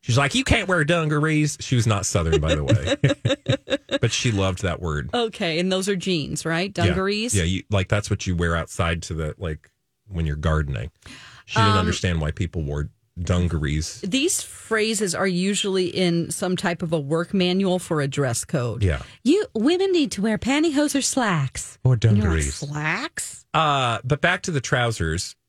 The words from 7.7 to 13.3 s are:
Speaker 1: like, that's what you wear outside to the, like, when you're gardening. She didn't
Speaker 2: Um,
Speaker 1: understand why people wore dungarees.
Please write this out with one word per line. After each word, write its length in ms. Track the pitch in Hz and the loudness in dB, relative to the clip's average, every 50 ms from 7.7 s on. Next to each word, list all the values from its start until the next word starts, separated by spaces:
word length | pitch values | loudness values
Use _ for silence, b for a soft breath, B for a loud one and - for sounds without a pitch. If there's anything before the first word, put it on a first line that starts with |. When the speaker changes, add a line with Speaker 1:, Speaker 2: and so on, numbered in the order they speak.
Speaker 1:
like, 160 | 104 98 95 | -2 -2 0
that's 200 | - - 104 - - | 0 0 -2 0 -2
what 180 | 104 - - | -4 -4 -2
you 80 | 95 90 | -4 -2
wear 200 | 85 85 85 82 | 0 0 0 0
outside 460 | 85 78 - - - 90 85 85 85 82 | -2 -4 -6 -4 -2 -2 -2 -2 -4 -4
to 120 | - 85 | -8 -6
the, 180 | 80 78 76 73 - | -6 -6 -6 -6 -6
like, 320 | 95 82 78 78 _ _ _ _ _ _ _ _ _ | -6 -8 -8 -8 _ _ _ _ _ _ _ _ _
when 200 | 104 98 85 82 | -8 -4 -2 -2
you're 80 | 76 71 | -2 -2
gardening. 560 | 73 76 82 78 78 76 69 67 55 57 - _ B B B B B B B B B B | 0 0 2 2 2 0 0 -4 -6 -6 -8 _ B B B B B B B B B B
She 100 | - - | -2 2
didn't 140 | 220 220 220 | 4 4 6
Speaker 2:
Um, 60 | 214 - | 4 4
Speaker 1:
understand 420 | 90 87 85 - - 92 87 80 | 2 0 -2 0 0 0 0 0
why 80 | 76 76 | 0 -2
people 300 | 73 - 92 85 - 90 | -2 -4 -6 -4 -4 -4
wore 280 | 78 71 73 73 73 - _ _ _ _ _ - | -4 -4 -2 -4 -4 -6 _ _ _ _ _ -8
dungarees. 840 | 90 - | -2 0